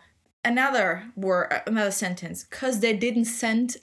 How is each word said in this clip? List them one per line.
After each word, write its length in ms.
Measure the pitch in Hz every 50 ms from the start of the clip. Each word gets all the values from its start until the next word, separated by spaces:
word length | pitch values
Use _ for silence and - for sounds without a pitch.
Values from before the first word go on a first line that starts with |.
| _ _ _ _ _ _ _ _ -
another 680 | 240 240 254 269 277 269 226 190 180 170 185 214 240 -
word, 380 | 196 190 190 180 180 - - -
uh, 80 | - -
another 240 | 208 226 220 208 196
sentence. 520 | 196 - 208 180 180 - 180 160 175 - -
"'Cause 360 | - - - 262 254 247 202
they 140 | 226 226 220
didn't 280 | 185 233 247 226 240 226
send 520 | 226 - - 240 226 220 233 247 240 - -